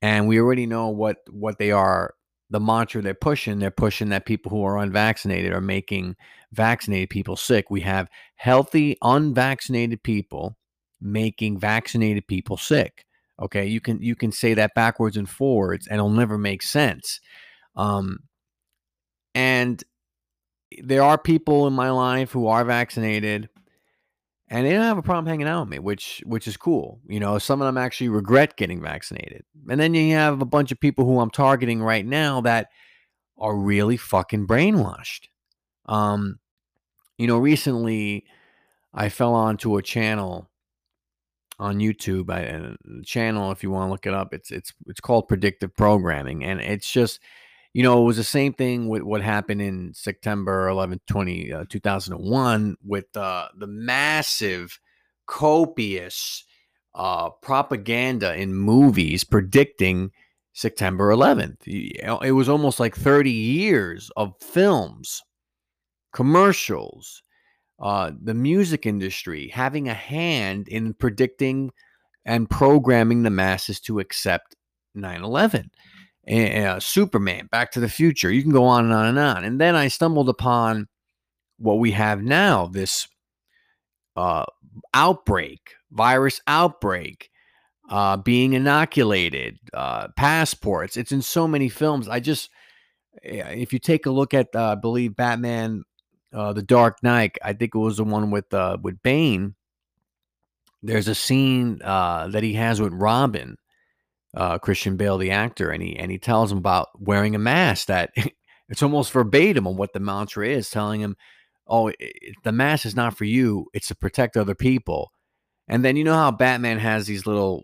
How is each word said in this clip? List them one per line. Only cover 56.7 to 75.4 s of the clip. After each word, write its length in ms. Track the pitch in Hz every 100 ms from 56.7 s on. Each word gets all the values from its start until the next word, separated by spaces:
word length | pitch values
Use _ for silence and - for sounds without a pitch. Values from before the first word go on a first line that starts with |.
| _ _
uh, 360 | 85 92 87 85
propaganda 1080 | - - 135 139 120 101 120 127 123 95
in 180 | 82 98
movies 680 | 95 101 120 139 98 80 85
predicting 880 | - 107 92 139 139 - 92 92 95 - _ _ _
September 560 | - 110 - 95 92 101
eleventh. 540 | 113 151 262 67 -
Y-, 260 | - 101 -
you 80 | -
know, 160 | 101 117
it 120 | 131
was 160 | 131 131
almost 320 | 147 143 -
like 160 | 117
thirty 360 | - 143 143 135
years 800 | 113 110 151 208 143 92 87 - -
of 180 | 101 -
films, 840 | - 170 202 147 82 53 - - - _ _ _ _ _ _ _ _
commercials, 1120 | - 131 170 196 - - 76 50 - - - _ _ _ _ _ _
uh, 320 | 101 101 85 67
the 140 | 110
music 500 | 113 135 185 180 151
industry 640 | 113 104 95 - 92 76 65
having 420 | 123 131 147 135
a 60 |
hand 720 | 107 - 147 170 143 98 98 98
in 260 | 110 113
predicting 800 | 107 123 104 127 - 135 135 135 - _ _ _ _
and 280 | - 117 110
programming 720 | - 135 147 127 120 113 120
the 80 | 113
masses 480 | 95 95 92 - 98
to 200 | - 107
accept 560 | 95 - 98 87 - _ _ _ _
nine 300 | 101 95 87
eleven, 480 | 101 135